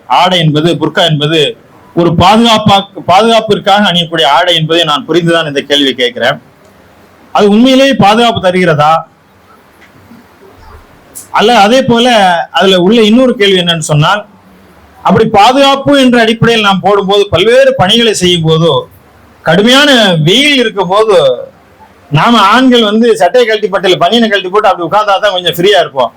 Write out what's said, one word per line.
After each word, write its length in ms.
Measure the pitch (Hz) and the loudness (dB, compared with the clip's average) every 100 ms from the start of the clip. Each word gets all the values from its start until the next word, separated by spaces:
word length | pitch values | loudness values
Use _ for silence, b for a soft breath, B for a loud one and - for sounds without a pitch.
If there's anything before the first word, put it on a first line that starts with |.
| - | -2
ஆடை 320 | 135 180 180 | -2 0 0
என்பது, 340 | 156 147 170 | -2 0 -2
புர்கா 320 | 143 156 170 170 | -2 -4 -2 -2
என்பது 500 | 151 151 165 135 - _ - - 165 | -2 -2 -2 -2 -6 _ -20 -8 -2
ஒரு 140 | 170 165 | -2 2
பாதுகாப்பா-, 680 | 175 220 233 214 - 196 196 170 151 | 2 2 2 0 0 0 -2 -8 -2
பாதுகாப்பிற்காக 840 | 185 226 226 220 190 196 202 202 | 0 2 0 0 -2 0 0 0
அணியக்கூடிய 340 | 170 165 165 147 | -2 -4 -2 0
ஆடை 300 | 151 180 165 | 0 0 -2
என்பதை 280 | 156 170 | -2 -2
நான் 220 | 160 143 120 | -2 -4 -2
புரிந்துதான் 400 | 165 165 165 156 | -2 0 -2 -4
இந்த 140 | 139 | -6
கேள்வியை 320 | 110 143 139 | -4 -2 -2
கேட்கிறேன். 480 | 123 123 117 120 147 - _ - _ _ _ _ _ _ | -2 -6 -4 -4 -4 -10 _ -20 _ _ _ _ _ _
அது 180 | 170 208 | -2 2
உண்மையிலேயே 440 | 208 262 262 269 | 2 2 2 2
பாதுகாப்பு 480 | 262 202 220 233 - | 2 2 2 0 -2
தருகிறதா? 560 | 190 185 175 147 151 160 - _ _ _ _ - _ _ - - - 233 - _ 392 - - - - - _ - - | -2 0 0 0 0 0 -4 _ _ _ _ -20 _ _ -20 -20 -20 -20 -20 _ -20 -20 -20 -20 -20 -20 _ -20 -8
அல்ல, 280 | 160 208 240 | -2 2 2
அதே 240 | 202 262 | 2 2
போல 520 | 262 233 247 226 190 170 - | 0 0 2 2 0 -2 -4
அதுல 280 | 165 190 185 | -2 0 0
உள்ள 220 | 180 240 | 2 2
இன்னொரு 340 | 214 226 262 208 | 2 2 2 0
கேள்வி 240 | 202 185 | 0 0
என்னன்னு 300 | 175 165 156 | -2 -4 -2
சொன்னால், 340 | 151 165 208 - - _ - - - - - | 0 0 -2 -6 -20 _ -20 -20 -20 -20 -8
அப்படி 240 | - 208 214 | -2 0 0
பாதுகாப்பு 760 | 196 220 269 277 269 269 285 | 2 2 2 2 0 0 2
என்ற 200 | 254 240 | 2 2
அடிப்படையில் 420 | 220 233 240 226 | 0 0 0 0
நாம் 160 | 202 190 | 0 0
போடும்போது, 480 | 202 202 190 202 202 | 0 0 0 -2 0
பல்வேறு 440 | 160 214 254 269 - | 0 2 2 2 2
பணிகளை 360 | 180 226 226 | 0 0 -2
செய்யும் 340 | 196 180 175 160 | 0 -2 0 0
போதோ, 360 | 160 165 127 - - _ _ _ _ | 0 0 -2 -6 -16 _ _ _ _
கடுமையான 720 | - 180 220 262 294 254 202 170 | -2 0 2 2 2 2 2 0
வெயில் 340 | 151 233 294 277 | 0 0 0 0
இருக்கும் 300 | 226 190 175 | -2 -4 -2
போது, 500 | 202 220 180 135 120 - - _ _ - _ - | 0 2 2 0 -2 -8 -20 _ _ -20 _ -6
நாம 280 | 147 208 233 | -2 0 2
ஆண்கள் 440 | 196 233 262 240 | 2 2 2 2
வந்து 340 | 214 220 233 208 | 0 0 0 0
சட்டையை 300 | 180 254 226 | 0 0 0
கழட்டி 200 | 214 202 | -2 -4
போட்டு, 220 | 190 190 | -2 -2
இல்ல 180 | 165 175 | 0 0
பனியனை 220 | 233 220 | 0 0
கழட்டி 200 | 202 180 | -2 -4
போட்டு 180 | 208 208 | -2 0
அப்படி 200 | 175 165 | -2 -2
உட்கார்ந்தா 320 | 202 208 190 | -2 0 -2
தான் 120 | 208 | -2
கொஞ்சம் 220 | 180 175 | -4 -4
ஃப்ரீயா 260 | 170 185 196 | -2 0 0
இருப்போம். 340 | 165 139 117 | 0 -2 -4